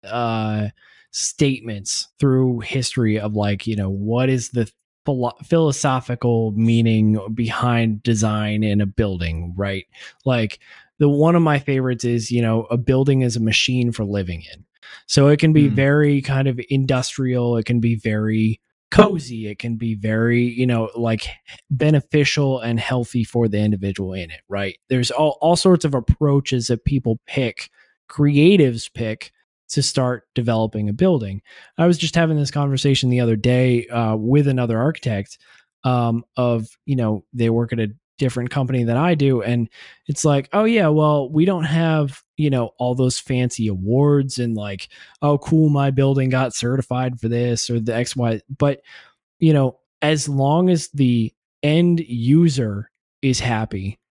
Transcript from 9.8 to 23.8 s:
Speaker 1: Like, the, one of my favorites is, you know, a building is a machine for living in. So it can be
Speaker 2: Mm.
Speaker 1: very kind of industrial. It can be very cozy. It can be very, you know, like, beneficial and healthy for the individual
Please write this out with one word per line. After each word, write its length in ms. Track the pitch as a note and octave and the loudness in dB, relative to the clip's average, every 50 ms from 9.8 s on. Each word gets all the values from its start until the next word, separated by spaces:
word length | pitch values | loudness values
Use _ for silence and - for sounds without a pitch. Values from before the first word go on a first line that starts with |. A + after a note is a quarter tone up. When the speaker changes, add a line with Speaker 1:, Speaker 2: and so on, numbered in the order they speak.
| - _ _ - - - - _ _ | -10 _ _ -20 -20 -20 -20 _ _
Speaker 1:
Like, 340 | C3+ B2+ A#2+ A2+ G#2 - - _ - - - - _ _ _ | -2 0 0 0 -2 -4 -10 _ -20 -20 -20 -20 _ _ _
the, 100 | D3 D3 | 2 2
one 260 | C#3+ C#3+ D3+ E3 E3+ | 4 4 4 4 4
of 60 | F3 | 4
my 180 | E3 D#3 D3 C#3 | 4 4 2 0
favorites 460 | C3+ - C#3 C3 C3 B2+ B2+ A#2 - | 0 -2 -2 0 0 -2 -2 -2 -2
is, 260 | A#2+ A#2+ A#2+ A2+ - | -2 0 -2 -2 0
you 100 | A#2+ A#2+ | 0 0
know, 220 | A#2 A2+ A2+ A2+ A2+ - | 2 2 0 0 -2 -2
a 60 | A#2+ A#2+ | -4 -4
building 440 | A#2+ - C3 C3 C#3 C#3 C#3 C3 | 0 2 2 2 4 4 2 2
is 140 | C3 B2 A2 | 2 0 -2
a 60 | A#2+ | -2
machine 500 | A2+ A2 A2 - - - B2+ B2 B2 A#2+ | -2 0 0 0 -2 -2 0 0 0 -2
for 140 | A2+ - A2 | -2 -4 -4
living 380 | G2+ G2+ G2+ F#2+ F2 F2 E2 E2 - - | -4 -2 -4 -4 -4 -6 -10 -10 -16 -20
in. 100 | - G2 _ _ _ _ - - - _ _ | -20 -20 _ _ _ _ -20 -20 -20 _ _
So 200 | - - C#3 C#3 | 2 4 4 4
it 120 | D3 D3 | 4 4
can 140 | - D#3+ D#3 | 4 4 4
be 160 | D#3 D3 C#3 | 6 4 4
Speaker 2:
Mm. 40 | - | 4
Speaker 1:
very 460 | - C3+ C#3 C#3+ D3 D3+ D3 C#3+ C#3 | 2 2 2 4 4 4 2 2 0
kind 260 | C3+ C#3 C3+ C3+ C3+ C#3 | -2 -2 -2 -2 0 -2
of 120 | B2+ A#2+ A#2+ _ | -2 -4 -6 _
industrial. 880 | C3+ C3+ C3+ C3 C3+ B2+ A#2+ - - - C3+ B2+ B2 B2 A#2+ A#2+ A#2+ A#2 | -2 -2 0 0 0 -2 -2 -4 -6 -4 -4 -2 0 0 0 0 0 -2
It 80 | A2+ | -2
can 140 | - A#2+ A#2+ | 0 -2 0
be 160 | A2 A#2 A#2 | 0 0 -2
very 680 | A2 - A2+ G#2+ G#2+ G#2+ A2 A2 A2 A2 A2 A2 - _ _ _ _ _ _ | -2 -2 -4 -2 -2 -2 0 0 0 0 0 -2 -4 _ _ _ _ _ _
cozy. 580 | - - - G3+ F#3+ E3+ C#3 B2+ B2 A2 A2 G#2 | 4 6 6 6 4 -2 -6 -8 -10 -10 -10 -12
It 120 | G#2 _ | -12 _
can 160 | - A#2+ A#2 | -8 -6 -6
be 200 | A2 A#2 A2+ A2 | -4 -4 -4 -4
very, 480 | G#2 G2 A2 G#2+ A2 A2+ A#2 A#2+ A#2+ A#2+ | -4 -2 -2 0 2 2 2 2 2 2
you 220 | B2 A#2 A#2 B2+ | 0 0 0 0
know, 240 | B2+ B2 A#2 A2+ G#2+ - | 0 0 0 -2 -4 -4
like, 320 | A#2 A#2 A#2 A2+ G#2+ - - - _ _ _ - - _ _ | -4 -2 -2 -2 -2 -4 -8 -14 _ _ _ -20 -20 _ _
beneficial 920 | C#3+ B2+ D3+ D3+ D#3 D3 - _ - D3+ C#3+ C#3+ - - C#3+ C3+ C3 B2+ | -4 0 2 4 2 2 0 _ 0 0 0 2 0 0 0 0 -2 -2
and 200 | A2+ A#2 A#2 A2+ | -2 -2 -2 -2
healthy 440 | A2 - C3 B2+ A#2+ - - B2 A2+ | -2 -2 -2 -4 -4 -2 -2 -4 -4
for 240 | - - A#2+ A#2 A2+ | -2 0 0 0 0
the 120 | G2+ G#2 | 0 0
individual 540 | G#2 G#2+ G#2 F#2+ | 0 0 0 0